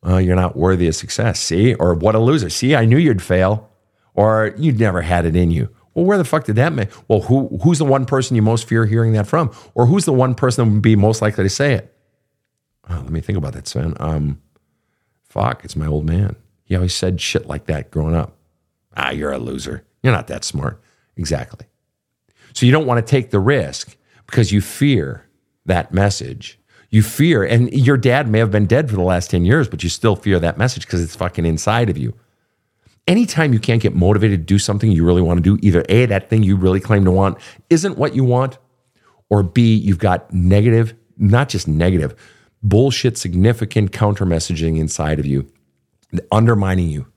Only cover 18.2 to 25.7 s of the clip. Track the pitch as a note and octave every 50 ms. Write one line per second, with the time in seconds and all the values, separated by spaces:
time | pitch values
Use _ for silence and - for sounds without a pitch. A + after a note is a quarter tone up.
18.2 | D2+ - - _ _ _ _ _ _ _ _ _ _ _ _ - C2+ C2+ C#2 D2
19.2 | D2+ D2 C2+ C2 A#1 B1 C2 C2 C2 C2 C2 C2+ _ _ _ _ _ C3 A#2+ F2+
20.2 | - - B1+ B1 - - - C#2+ C#2 D2 - - _ _ _ _ _ _ _ -
21.2 | E2+ D2+ D#2+ C2+ B1+ - - - - _ _ _ _ _ _ _ _ _ _ _
22.2 | _ _ _ _ _ _ _ - - B2 B2+ D#3 D#3+ B2+ B2 A#2+ A2 - - C#3
23.2 | B2 - - G2+ F#2+ A2+ C#3+ C3+ F2+ C#2+ C2 - - - - _ _ _ _ _
24.2 | _ _ - - A#2 E2+ F#2+ G#2 F#2+ - - - C#3+ C#3+ C#3 A2 D#2 C2+ B1+ -
25.2 | _ _ _ _ _ _ _ _ _ -